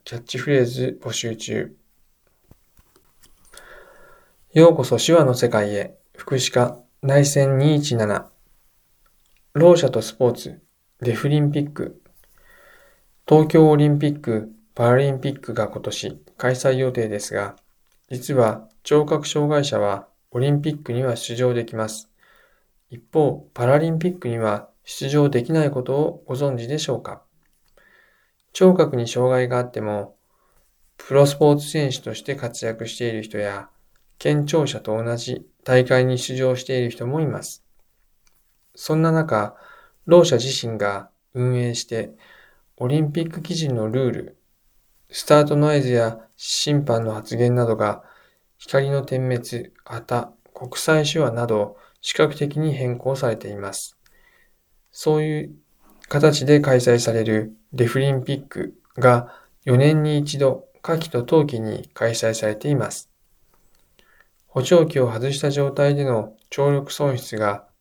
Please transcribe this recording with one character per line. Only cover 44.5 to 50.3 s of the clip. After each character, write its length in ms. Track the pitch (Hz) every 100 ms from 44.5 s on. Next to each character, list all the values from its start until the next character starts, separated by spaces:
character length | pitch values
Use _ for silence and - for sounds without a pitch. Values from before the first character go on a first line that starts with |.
| _ _ _ _ _ _
ス 140 | - -
タ 160 | 147
ー 60 | 147
ト 80 | 147
ノ 200 | 151 147
イ 60 |
ズ 100 | 127
や 280 | 120 113 - - -
審 480 | - - 147 143 -
判 180 | 113
の 100 | 113
発 220 | 107 - 117
言 180 | 120
な 120 | 123 120
ど 100 | 110
が、 280 | 104 104 - _ _ _ _ _
光 320 | - 139 139
の 120 | 139
点 220 | 135 131
滅、 500 | 127 120 120 117 - _
旗、 500 | - 113 - 120 -